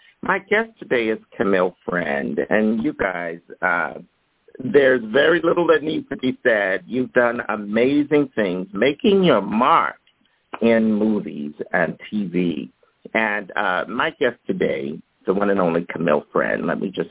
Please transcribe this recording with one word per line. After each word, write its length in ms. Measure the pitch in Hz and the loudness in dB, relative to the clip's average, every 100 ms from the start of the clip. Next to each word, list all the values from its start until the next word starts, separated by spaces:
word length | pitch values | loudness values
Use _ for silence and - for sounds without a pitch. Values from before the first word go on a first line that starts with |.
| _ _ | _ _
my 160 | - 196 | -4 -4
guest 320 | 190 208 226 _ | 0 -2 -2 _
today 300 | - 127 110 | -2 0 0
is 100 | 110 - - | -4 -6 -4
Camille 400 | 101 95 90 - | 0 2 0 -2
Friend, 540 | - 87 76 69 69 73 - | -6 -4 -2 -4 -4 -4 0
and 320 | 104 107 160 | 2 2 0
you 80 | 151 | -4
guys, 480 | - 95 87 85 85 - - | -2 -4 -4 -8 -10 -16 -4
uh, 340 | 90 87 76 - - _ _ _ _ - | -2 0 -2 -8 -18 _ _ _ _ -10
there's 420 | 123 143 131 127 110 | 0 4 4 2 0
very 340 | 131 156 170 | 2 4 2
little 260 | 165 175 165 | 2 2 2
that 160 | 151 | 2
needs 260 | 156 156 - | 0 -6 -6
to 80 | 131 | -4
be 220 | 131 127 | -4 0
said. 400 | 123 107 98 95 90 | 0 2 0 -2 -4
You've 260 | 123 120 | -4 0
done 300 | 127 120 120 - | 2 2 0 -6
amazing 800 | 107 101 110 131 147 143 147 143 113 | -6 -2 2 2 2 2 0 0 -2
things, 320 | 98 92 95 | -2 -2 -6
making 520 | 98 135 143 220 196 | 0 0 2 2 4
your 160 | 175 110 | 4 2
mark 560 | 101 110 139 156 76 - _ _ _ _ _ - | 2 0 4 4 2 -4 _ _ _ _ _ 0
in 320 | 117 113 110 | 2 4 2
movies 600 | 104 107 104 82 78 73 - - | 2 2 0 -4 -8 -10 -10 -4
and 260 | 87 82 - - | -2 -2 -4 -8
T 180 | 107 90 | -6 -2
V. 440 | 90 87 73 58 _ _ _ - | -2 -2 -4 -10 _ _ _ -6
And, 400 | 110 107 104 92 - | -2 -2 -2 -6 -4
uh, 280 | 98 90 - | -2 -2 -2
my 220 | 120 160 | -4 -4
guest 280 | - 123 - - | -2 -2 -2 -6
today, 520 | 90 78 69 69 82 - _ - | -2 -2 -2 -6 -10 -16 _ -2
the 80 | |
one 160 | 98 101 | 0 2
and 100 | 98 | 2
only 240 | 87 85 87 | 2 0 -2
Camille 380 | 82 80 73 - | -2 0 0 0
Friend, 320 | 78 55 52 80 | -2 0 -2 -2
let 140 | - | -4
me 100 | 92 | -4
just 200 | 92 82 | -6 -8